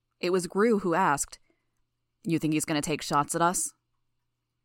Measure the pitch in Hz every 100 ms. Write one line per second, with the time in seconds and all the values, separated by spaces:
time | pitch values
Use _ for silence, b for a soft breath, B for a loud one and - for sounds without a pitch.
0 | _ _ 180 185 175 190 226 208 190 165
1 | 185 143 - - _ _ _ _ _ _
2 | _ _ - 160 156 156 151 151 143 143
3 | - 147 143 165 170 175 - - _ _
4 | _ _ _ _ _ _